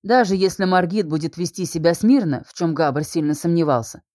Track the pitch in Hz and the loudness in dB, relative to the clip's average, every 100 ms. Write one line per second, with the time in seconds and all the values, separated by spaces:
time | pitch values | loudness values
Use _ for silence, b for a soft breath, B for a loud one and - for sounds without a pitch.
0 | 202 254 208 190 185 185 185 185 175 208 | 2 2 2 0 0 0 0 2 2 -2
1 | 165 156 156 - 175 - 175 165 165 170 | -2 -4 -6 -6 -8 -6 -6 0 0 2
2 | 214 269 175 135 - - 170 156 156 139 | 4 4 2 -4 -8 -4 -4 0 0 0
3 | 151 170 151 151 170 170 156 127 110 - | -4 -2 -2 -2 0 2 2 0 -2 -14
4 | _ | _